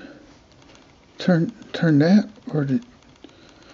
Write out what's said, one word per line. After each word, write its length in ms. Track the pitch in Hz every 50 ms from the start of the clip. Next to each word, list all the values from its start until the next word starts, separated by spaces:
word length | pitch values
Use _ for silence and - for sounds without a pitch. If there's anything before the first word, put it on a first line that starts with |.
| - - - - - - - - _ _ _ _ - - - - _ _ _ _ _ _ _ -
turn, 340 | - 190 175 165 165 - - - - -
turn 280 | - - 170 165 151 139
that, 280 | 151 170 202 208 208 - - - - -
or 120 | 156 151 139
the, 180 | 135 127 120 - - - _ _ - - _ - - _ _ - - - - - -